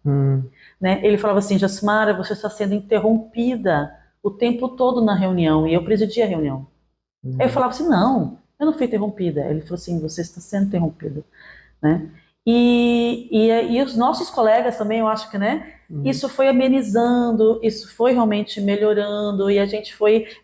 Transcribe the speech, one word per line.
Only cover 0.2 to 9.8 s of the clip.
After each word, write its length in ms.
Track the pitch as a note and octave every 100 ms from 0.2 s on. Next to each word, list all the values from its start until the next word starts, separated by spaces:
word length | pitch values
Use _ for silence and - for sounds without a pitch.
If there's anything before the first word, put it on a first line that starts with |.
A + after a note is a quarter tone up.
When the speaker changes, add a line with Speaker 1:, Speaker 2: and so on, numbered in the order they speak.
| C#3 C3+ B2+ - - _
Speaker 2:
Né? 200 | F#3 G3
Ele 140 | G#3 G3+
falava 200 | G#3+ G3
assim, 200 | G3+ F#3+
"Jacimara, 560 | G3 G3 G#3 G#3+ G#3+
você 180 | F#3 F3
está 140 | G#3 G#3
sendo 240 | - G3+
interrompida 1200 | G#3 - G#3+ G#3+ A3 - A#3 A#3+ A#3+ F#3+ D3 C#3+ - _ _
o 80 | G3+
tempo 380 | G3+ A#3+ A#3 B3+
todo 340 | - B3+ A#3+
na 120 | G#3+
reunião." 520 | F#3 F#3+ F3+ D#3+ D#3 D#3+
E 80 |
eu 100 | F3
presidia 400 | E3+ G#3 G#3+ A#3
a 40 | G#3+
reunião. 380 | E3 D3 C3+ C#3 _ _ _ _ _
Speaker 1:
Hum. 120 | C3 C3
Speaker 2:
Eu 80 | C4
falava 240 | C4 B3
assim, 160 | B3 E4
"Não, 500 | A3+ A#3+ A#3+ C#3+ - _ -
eu 80 | D4+
não 60 |
fui 120 | D#4 B3
interrompida." 560 | G#3+ G#3 G3 F3 C#3+
Ele 180 | C3+ D#3
falou 140 | D#3+
assim, 220 | F3